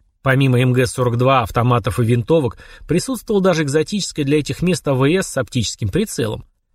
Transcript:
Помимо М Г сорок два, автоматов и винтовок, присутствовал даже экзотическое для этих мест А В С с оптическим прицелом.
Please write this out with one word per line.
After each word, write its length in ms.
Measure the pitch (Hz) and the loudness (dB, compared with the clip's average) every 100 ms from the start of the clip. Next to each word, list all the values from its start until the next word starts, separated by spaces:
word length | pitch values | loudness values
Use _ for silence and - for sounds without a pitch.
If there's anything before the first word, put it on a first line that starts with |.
| _ _ | _ _
Помимо 360 | 135 131 135 123 | 0 2 4 2
М 140 | 127 | 2
Г 120 | 123 123 | 2 0
сорок 300 | - 123 117 | 0 -2 0
два, 280 | 127 131 | 2 2
автоматов 580 | 113 123 117 120 - - | 0 0 2 2 0 0
и 20 | |
винтовок, 540 | 113 120 113 165 123 - - - - | 2 0 2 0 0 -6 -16 -14 -4
присутствовал 500 | 170 - 247 - 202 | -2 -2 -6 -2 0
даже 240 | 185 160 | 2 2
экзотическое 640 | 143 151 156 208 - - 135 | 0 0 -2 -4 -6 -4 0
для 140 | 151 | 0
этих 220 | 143 - | 0 -2
мест 240 | 175 165 151 | -2 -2 0
А 60 | 131 | 2
В 100 | 139 | 2
С 220 | 185 - | 2 -2
с 100 | - | -4
оптическим 500 | 120 123 104 - 107 | -4 -2 -4 -4 -4
прицелом. 560 | 165 214 - 110 117 - _ _ | -2 -2 -4 -4 -6 -12 _ _